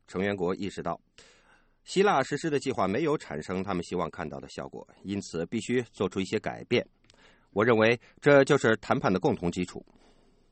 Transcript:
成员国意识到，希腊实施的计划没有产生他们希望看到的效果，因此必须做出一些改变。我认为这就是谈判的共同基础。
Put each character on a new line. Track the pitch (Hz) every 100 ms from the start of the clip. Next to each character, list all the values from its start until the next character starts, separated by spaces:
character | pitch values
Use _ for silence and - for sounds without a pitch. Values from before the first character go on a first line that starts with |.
| -
成 | 92
员 | 101
国 | 101 87
意 | 92 98
识 | -
到， | 85 - _ - - _ _ _ _ _
希 | - 180
腊 | 202 151
实 | 127 143
施 | 165
的 | 143
计 | 135
划 | 113 95
没 | 110
有 | 160 156
产 | - 76
生 | 78 92
他 | 95
们 | 90
希 | -
望 | 90 80
看 | - 78
到 | 69
的 | 69
效 | - 67
果， | - - -
因 | 92 101
此 | - 123 -
必 | 113
须 | - 127 117
做 | - 95
出 | 101
一 |
些 | 92 -
改 | - 58
变。 | - 120 - _ _ _ - _ _
我 | 95
认 | 113 110
为 | 110 120 - _
这 | 147 139
就 | 135
是 | 143 120 107
谈 | - 120
判 | 131
的 | 95
共 | 147
同 | - 87
基 | 90
础。 | 90 - - _ _ _ _ _ _